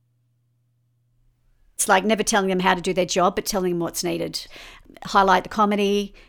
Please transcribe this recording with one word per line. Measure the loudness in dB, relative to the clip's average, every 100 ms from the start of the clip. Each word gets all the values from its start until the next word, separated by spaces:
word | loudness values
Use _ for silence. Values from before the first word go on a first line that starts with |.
| _ _ _ _ _ _ _ _ _ _ _ _ _ _ _ _ _ -6
It's | 0
like | 2 2
never | 0
telling | 0 0 0
them | 0
how | 0 0
to |
do | 0
their | -2 0
job, | 2 0 0
but | -4
telling | -2 -2
them | -2
what's | -4 -4
needed. | -4 -4 -6 -8 -12 -20 -20 -20 -20 -16
Highlight | -2 2 4 4
the | 2
comedy, | 0 0 2 0 0 -2 -10